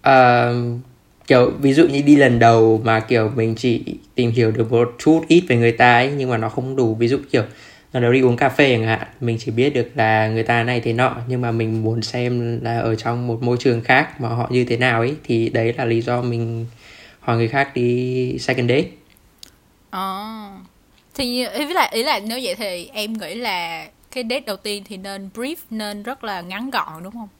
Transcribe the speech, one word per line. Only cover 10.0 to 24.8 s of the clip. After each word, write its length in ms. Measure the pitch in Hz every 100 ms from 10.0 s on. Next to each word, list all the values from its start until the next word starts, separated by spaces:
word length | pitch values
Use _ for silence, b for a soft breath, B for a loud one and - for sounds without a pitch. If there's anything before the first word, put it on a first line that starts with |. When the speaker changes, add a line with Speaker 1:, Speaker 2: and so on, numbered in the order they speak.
| 110 110 110
Speaker 1:
người 160 | 113
ta 200 | 113 120
này 180 | 117 123
thế 120 | 120
nọ, 220 | 117 127 120 117
nhưng 140 | 127
mà 100 | 120
mình 320 | 113 113 113
muốn 180 | 110 113
xem 580 | 110 123 123 123 117 117
là 160 | 120 117
ở 160 | 113 107
trong 320 | 117 120 123
một 160 | 113
môi 140 | 120 120
trường 220 | 135 113
khác 400 | 113 131 160 -
mà 80 | 113
họ 180 | 117 -
như 140 | 127 123
thế 120 | 117
nào 220 | 127 113
ấy, 140 | 120 151
thì 260 | - 117 113
đấy 240 | 117 113 113
là 80 | 120
lý 160 | 117
do 200 | 120 123
mình 440 | 123 117 117 117 117 B B B B B
hỏi 180 | - 117
người 100 | 113
khác 240 | 139 135 123
đi 600 | 120 123 127 127 127 131
second 300 | - - 120
date. 180 | 131 180 - _ _ _ _ - _ _ _ _
Speaker 2:
Ờ. 600 | 185 190 190 214 220 208 190 185 _ _ _ _ -
Thì 100 | 247 247 240
ý, 180 | 226 294
với 80 |
lại, 160 | 359 262
ý 100 | 214
là 160 | 269 240
nếu 200 | 208 247
vậy 120 | 233 202
thì 340 | 208 180 175
em 200 | 214 214
nghĩ 220 | 220 196 214
là 520 | 240 180 170 165 156 _ _
cái 120 | - 226
date 100 | 262 262
đầu 120 | 190
tiên 260 | 214 208